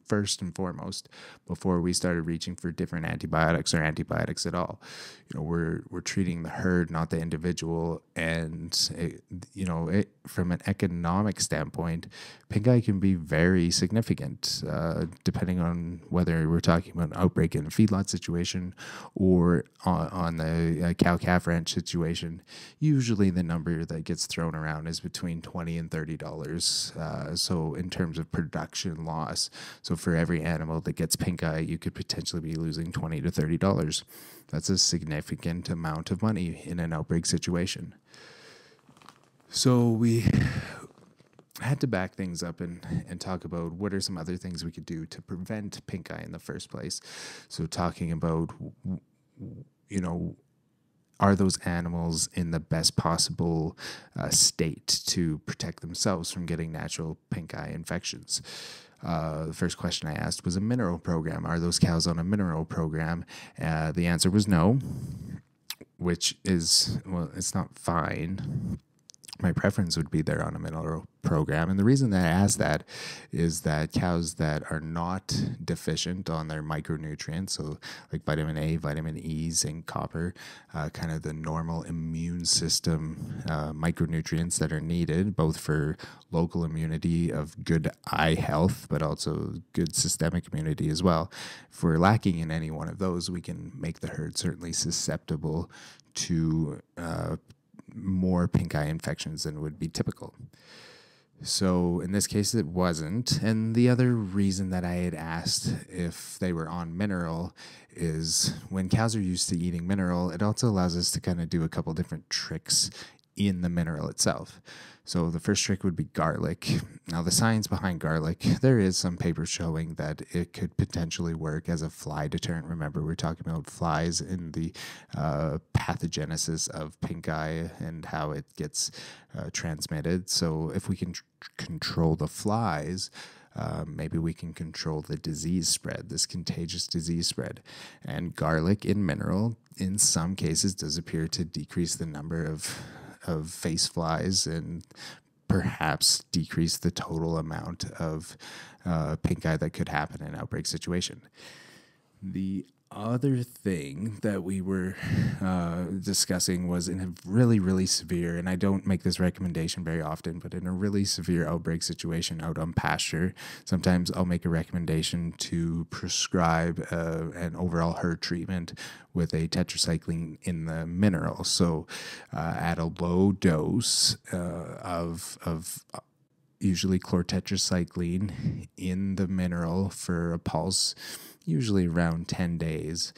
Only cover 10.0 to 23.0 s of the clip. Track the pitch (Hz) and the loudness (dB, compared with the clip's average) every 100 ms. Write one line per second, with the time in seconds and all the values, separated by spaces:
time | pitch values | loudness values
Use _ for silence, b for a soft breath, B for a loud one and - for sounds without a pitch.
10 | - _ - - 87 87 - 101 98 85 | 2 _ -8 -2 0 0 0 0 0 0
11 | 85 92 104 92 - 76 80 - 82 82 | 2 2 2 0 0 0 -2 -4 -2 -4
12 | - B B B B - 107 123 113 98 | -6 B B B B 2 6 6 6 4
13 | 98 92 76 76 85 92 87 90 90 107 | 4 4 2 4 6 6 6 4 2 2
14 | 113 87 69 65 - - 67 73 82 78 | 2 0 -2 -4 -4 -4 -2 -2 0 0
15 | 80 - - - 87 90 85 85 82 87 | -4 -2 -2 0 0 2 2 0 -4 -8
16 | - 87 82 82 78 85 - 85 - 85 | 0 2 4 4 4 4 6 4 4 -2
17 | 80 - 90 - 82 78 76 - 107 95 | -2 4 4 6 2 2 0 4 6 6
18 | 98 90 - 85 87 92 90 - B B | 0 -2 -2 -2 -2 -2 -6 -10 B B
19 | B - 95 90 87 82 - - 92 82 | B 2 6 8 8 6 2 -4 0 2
20 | 78 92 85 82 80 82 82 82 85 87 | 0 -2 -2 0 0 2 2 2 2 4
21 | 87 85 - 90 85 85 82 - 82 87 | 4 4 4 4 4 0 0 -2 -2 0
22 | 82 85 85 87 - B B B 151 139 | 0 -2 -6 -10 -14 B B B 4 4